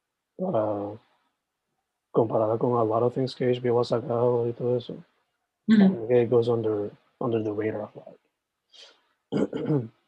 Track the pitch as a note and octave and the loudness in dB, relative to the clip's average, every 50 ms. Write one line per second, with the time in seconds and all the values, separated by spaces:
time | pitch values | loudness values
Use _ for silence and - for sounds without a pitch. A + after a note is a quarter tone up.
0 | _ _ _ _ _ _ _ - F#3 F#3 F3 A2+ G#2+ G#2+ G#2 G#2 G2+ G2+ G#2+ A2+ | _ _ _ _ _ _ _ -8 -6 -2 -2 -2 -2 -2 -2 -4 -6 -8 -10 -14
1 | - _ _ _ _ _ _ _ _ _ _ _ _ _ _ _ _ _ _ _ | -18 _ _ _ _ _ _ _ _ _ _ _ _ _ _ _ _ _ _ _
2 | _ _ - C3 A#2+ G#2+ - A2+ A2 G#2+ A2+ A2+ - B2 B2 A#2 A2+ G#2+ G#2+ A2+ | _ _ 0 0 0 2 0 0 0 0 0 0 0 0 0 0 0 0 2 2
3 | A#2+ B2 B2 C#3 C3 B2+ - - C3+ B2 B2 B2 B2 B2 A#2 A#2+ A#2+ - C3+ A#2 | 0 0 0 -2 -4 -4 -4 -2 0 0 0 0 0 0 2 2 0 0 -2 -4
4 | A#2 - A#2 A#2 A#2+ B2 B2 A#2+ A#2 A#2+ A#2 - C3 A#2+ B2 B2 A#2 - - - | -2 -2 -2 0 0 2 2 0 -2 -2 -4 -4 -4 -2 -2 -2 -4 -8 -14 -16
5 | - _ _ _ _ _ _ _ _ _ _ _ _ - A3 G#3 G3 F#3+ F#3+ A#2 | -16 _ _ _ _ _ _ _ _ _ _ _ _ 4 6 8 8 6 4 2
6 | A2 A2+ B2 A#2+ A#2+ A2 B2 A#2 A2+ A#2+ A#2+ A#2 A2 A2 G#2+ G2+ G2+ G#2 - _ | 0 2 4 4 4 4 4 4 4 4 0 0 0 -2 -2 -2 -4 -6 -10 _
7 | _ _ _ _ - B2 A2+ A2+ G#2+ A2 G#2 G#2 G#2+ A2 G#2 G#2+ G#2 - - - | _ _ _ _ -4 -2 -2 -2 -2 -2 -4 -4 -4 -4 -4 -6 -8 -10 -14 -18
8 | - - - - _ _ _ _ _ _ _ _ _ _ _ - - - _ _ | -20 -20 -20 -20 _ _ _ _ _ _ _ _ _ _ _ -20 -20 -20 _ _
9 | _ _ _ _ _ _ - - - - - - - - D#3 C#3 A2+ A2+ - _ | _ _ _ _ _ _ -2 -2 -2 -2 -4 -6 -4 -2 -2 -2 -2 -4 -12 _
10 | _ | _